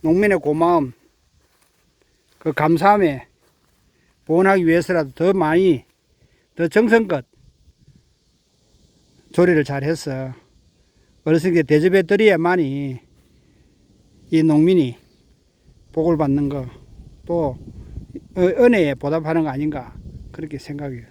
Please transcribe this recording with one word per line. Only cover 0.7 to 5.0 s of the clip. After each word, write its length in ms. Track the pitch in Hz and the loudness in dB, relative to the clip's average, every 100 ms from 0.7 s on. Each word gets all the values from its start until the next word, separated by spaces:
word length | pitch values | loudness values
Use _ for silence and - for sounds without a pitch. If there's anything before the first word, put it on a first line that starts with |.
| 170 135 - _ _ _ _ _ _ _ _ _ _ _ _ _ _ | 2 -2 -8 _ _ _ _ _ _ _ _ _ _ _ _ _ _
그 160 | 160 | -6
감사함에 720 | 147 151 165 190 208 180 135 - _ _ _ _ _ _ _ _ _ - | -2 0 2 4 4 2 -2 -12 _ _ _ _ _ _ _ _ _ -2
보온하기 420 | 165 190 196 165 | 0 2 2 2
위해서라도 440 | 165 175 175 | 2 2 -2